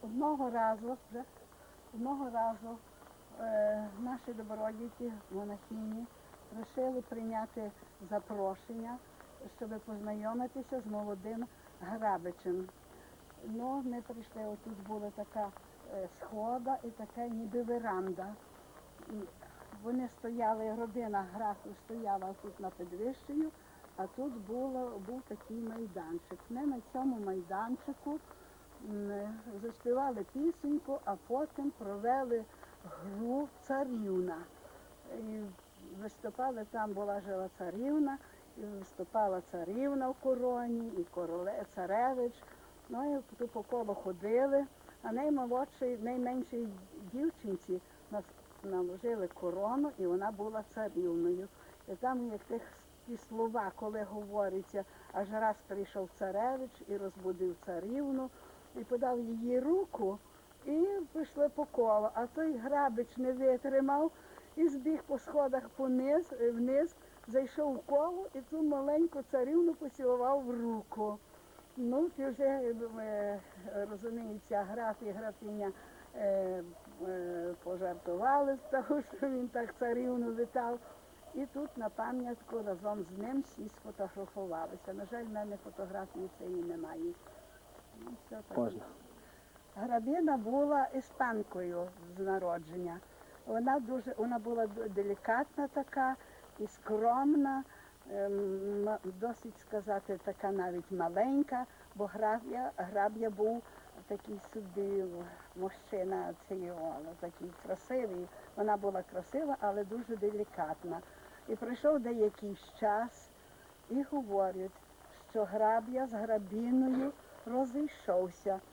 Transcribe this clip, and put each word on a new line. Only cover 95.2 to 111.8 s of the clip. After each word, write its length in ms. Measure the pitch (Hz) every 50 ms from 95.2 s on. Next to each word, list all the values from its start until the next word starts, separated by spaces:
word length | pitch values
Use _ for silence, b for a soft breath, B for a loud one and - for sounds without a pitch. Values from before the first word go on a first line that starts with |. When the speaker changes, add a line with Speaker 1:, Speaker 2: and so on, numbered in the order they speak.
| - - 226 240 294 - - - 285 269
Speaker 1:
така 480 | - 294 269 - - 277 262 262 262 B B B B B B B B -
і 80 | 208
скромна, 960 | 208 - - - - 214 214 220 233 240 262 277 285 302 294 277 269 269 269 269 B B B B B B B - -
ем, 800 | 202 202 196 202 202 196 202 196 190 190 196 202 202 202 202 214
м-, 100 | 214 - -
досить 540 | 185 185 185 202 240 233 - - 240 - -
сказати, 600 | - - - 214 196 214 214 - - - 196 185 -
така 260 | - 190 - - 202
навіть 420 | 196 196 185 180 175 175 170 - 196
маленька, 760 | 180 170 165 170 185 220 262 277 277 294 - 262 240 254 B B B B B B
бо 120 | 196 208
граб'я, 640 | 196 - 214 214 214 214 233 226 254 - 247 254 - -
граб'я 540 | - 180 180 214 208 202 208 214 220 226 220
був 320 | 202 190 208 220 233 240 226 B B B B B B - 185
такий 340 | - 208 202 - - 214 196 - - -
собі 500 | 226 208 185 175 196 202 196 196 196 190 185 175 175 175 170 B B B B B
мужчина, 800 | 180 185 190 190 - - - - 196 185 190 190 185 180 175 175 - - -
цей, 220 | 196 190 180 175
о, 240 | 180 170 160 165 180 143 151 165 170 175
такий 300 | - 175 170 - 165 180 170 - -
красивий. 600 | 165 185 185 - - 254 262 247 214 185 175 180 175 B B B B B
Вона 200 | - 208 214 208
була 260 | 202 196 202 196 185 180
красива, 540 | - - 185 180 - - 269 320 294 277 262
але 240 | - 208 196 208 208
дуже 320 | 190 208 240 240 - 233
делікатна. 840 | 208 196 208 214 208 208 - - - 170 151 156 - - 175 170 165 185 B B B B B B B B -
І 80 | 226
пройшов 440 | 214 - 226 247 -